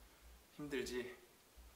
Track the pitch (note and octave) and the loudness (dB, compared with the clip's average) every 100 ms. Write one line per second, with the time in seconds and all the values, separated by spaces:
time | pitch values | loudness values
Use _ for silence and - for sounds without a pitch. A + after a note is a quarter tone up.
0 | - - - - - - D3 C#3 A#2+ B2 | -14 -16 -16 -16 -16 -6 2 4 4 4
1 | A#2 - - - - - - | 2 -4 -12 -20 -18 -14 -14